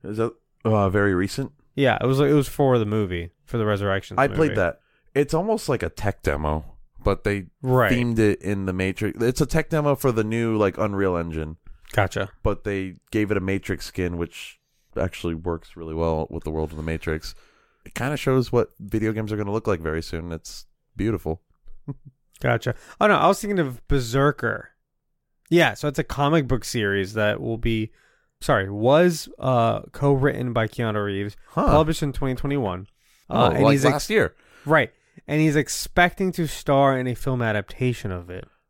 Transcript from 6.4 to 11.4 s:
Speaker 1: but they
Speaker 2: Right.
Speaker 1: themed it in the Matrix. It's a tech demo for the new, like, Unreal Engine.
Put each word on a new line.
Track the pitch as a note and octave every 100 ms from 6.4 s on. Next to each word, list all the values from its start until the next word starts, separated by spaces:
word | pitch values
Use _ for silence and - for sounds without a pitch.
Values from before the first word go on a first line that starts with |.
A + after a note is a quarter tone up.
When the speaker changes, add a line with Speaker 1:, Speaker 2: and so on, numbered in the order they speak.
| D2+ D#2 - - - -
Speaker 1:
but | G#2 F#2+ G#2
they | G2+ F2 _
Speaker 2:
Right. | C3 B2+ A2
Speaker 1:
themed | A#2+ A#2+ A2+
it | G#2+ -
in | F2 G2 F#2+
the |
Matrix. | F#2 F#2+ F#2+ G#2+ -
It's | A#2 -
a | C#3+
tech | - -
demo | D#3+ D3 C3+
for | C3+
the | A2+
new, | G#2+ A2+ A#2 A2
like, | G2+ -
Unreal | G#2 G2 F#2+ F2
Engine. | E2+ D#2+